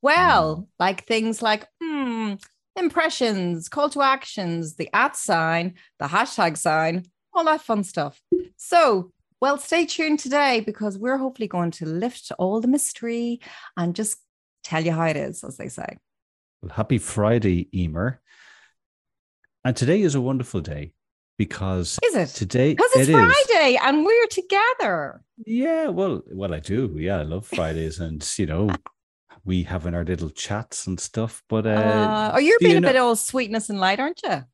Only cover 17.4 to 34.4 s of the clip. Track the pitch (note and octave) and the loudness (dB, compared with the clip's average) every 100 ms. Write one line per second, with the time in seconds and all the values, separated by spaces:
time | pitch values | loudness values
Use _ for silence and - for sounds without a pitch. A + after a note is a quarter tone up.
17.4 | G#2 F2 - F#2 F2 D#2 A2 C3 _ _ | 4 0 0 -4 -2 -2 -4 -6 _ _
18.4 | - - _ _ _ _ _ _ _ _ | -20 -20 _ _ _ _ _ _ _ _
19.4 | _ _ B2+ B2 B2 F#3+ F#3+ C#3+ B2 C3+ | _ _ -2 0 2 4 2 2 0 -2
20.4 | B2 G2 D#2+ D2 D2 _ _ _ _ _ | -2 -6 -6 -10 -12 _ _ _ _ _
21.4 | G#2 - F#2+ F#2 E2+ - A#4 D#4 D#3 - | -4 -2 -4 -2 -2 0 0 2 -2 -4
22.4 | F#2+ B2 C3+ D3+ B4 C5 C3+ A4+ A4+ C#5 | -2 2 2 4 4 6 6 6 8 6
23.4 | C5+ G#4 C#4+ B3+ C4 D4 E4 A#4 A4+ - | 4 4 6 4 2 2 4 4 2 -2
24.4 | F#4 G4 A4+ B4+ A#3+ F3 D3 - _ _ | -2 2 2 0 -2 -2 -4 -10 _ _
25.4 | A3 A3+ C#4+ D#4+ D#4 F3 F#3+ A#2 - F#2 | -4 -2 0 0 -2 -2 -2 -2 -6 -8
26.4 | G2 D#2 D#2 G#2 B2+ D2+ E2 G2 D2+ F2 | -4 -6 -4 -2 -2 -4 -2 -2 -2 -6
27.4 | G#2 - D#2+ D#2+ D#2+ D#2+ E2+ D2+ D2+ - | -6 -4 -2 -2 -4 -6 -8 -8 -8 -4
28.4 | F2+ D#2 G#2 - - _ _ _ _ - | -2 0 0 -2 -8 _ _ _ _ -18
29.4 | - F#2 E2 F2+ E2 F2 E2+ F2 D#2+ - | -4 -2 -2 -6 -4 -4 -4 -4 -6 -10
30.4 | - G#2 A#2 - - F2+ - - A2 - | -8 -8 -8 -12 -8 -8 -6 -6 -6 -8
31.4 | _ A2 A2 G#2+ - G#3+ G#3+ G#3+ G#3+ - | _ -2 0 2 2 2 2 0 0 2
32.4 | D4 A4+ - E3 C4+ C4 B3 A3+ - C4 | 4 6 6 6 4 4 2 0 -2 -4
33.4 | A#3 A3 G#3+ G3+ F#3 G3+ C#4 F4+ F4 E3 | -2 -4 -6 -2 0 0 -2 -4 -4 -4